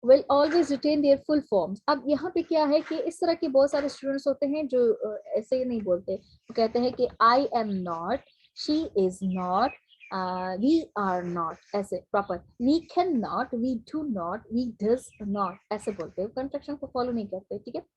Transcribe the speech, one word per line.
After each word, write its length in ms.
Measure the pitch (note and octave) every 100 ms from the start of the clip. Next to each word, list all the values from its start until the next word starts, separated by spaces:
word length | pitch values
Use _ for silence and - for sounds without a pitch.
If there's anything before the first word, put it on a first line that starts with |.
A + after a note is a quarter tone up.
| A#3+
will 160 | C4+ C#4
always 320 | C#4 D4+ E4 D4
retain 320 | C#4 D4 D4+
their 160 | C#4+ C#4
full 220 | - D4+
forms। 420 | C#4+ G3+ E3 G3 -
अब 160 | D4 B3
यहाँ 240 | C#4+ D#4+ F4
पे 60 |
क्या 240 | E4 D#4+ D4+
है 160 | D4
कि 180 | D4+ D#4+
इस 220 | - E4+
तरह 120 | F4
के 140 | E4 D#4+
बहुत 240 | C4 C#4
सारे 180 | D4 C#4+
स्टूडेंट्स 380 | - C4+ C#4 C#4
होते 180 | C4+ C#4+
हैं 220 | D4 D4+
जो, 260 | B3+ A#3+
अ, 300 | G#3+ G#3+ G#3 -
ऐसे 300 | G3+ A3 C4
ही 80 | B3+
नहीं 160 | A#3+
बोलते, 340 | G3+ F3+ G3+ F#3+
वो 380 | _ - _
कहते 260 | A#3 A3+ A3+
हैं 140 | B3
कि 140 | B3+ B3 -
I 140 | A3+ B3
am 300 | C#4+ A#3+ A3
not, 500 | G3 F3+ E3 E3+ C4 - _ _ - -
she 200 | D4+ D#4+
is 560 | - F#3+ F#3 F#3+ F#3
not, 280 | F3+ F#3 B3 - _ _ - F#3+
uh, 420 | F#3 F#3 F#3 F#3
we 240 | A#3+ E4 D#4 -
are 380 | G3 F3+ F3 F3
not, 180 | E3 E3+ _ G#3
ऐसे 300 | G3 F3+ -
प्रॉपर, 340 | G#3 G3+ F3 - _
We 120 | A#3+
cannot, 760 | D#4+ E4+ - F#4 C#4+ F3+ E3+ C4 A#3+
we 120 | A#3+ B3
do 380 | - D#4 D4+ G#3
not, 220 | E3+ G3+ - A3+
we 300 | B3+ A3 G3+
does 460 | B3 - _ G#3 G3+
not, 180 | G3 F#3+ _
ऐसे 200 | G#3+ G#3+
बोलते 300 | G3 E3 -
हैं, 100 | G3
कॉन्ट्रैक्शन 440 | A3+ C4+ C#4+ C#4 C#4+
को 120 | C4
फॉलो 240 | B3+ B3
नहीं 160 | A#3+ G3+
करते, 300 | F#3 G3 G3+
ठीक 180 | G#3+ B3
है? 60 | F4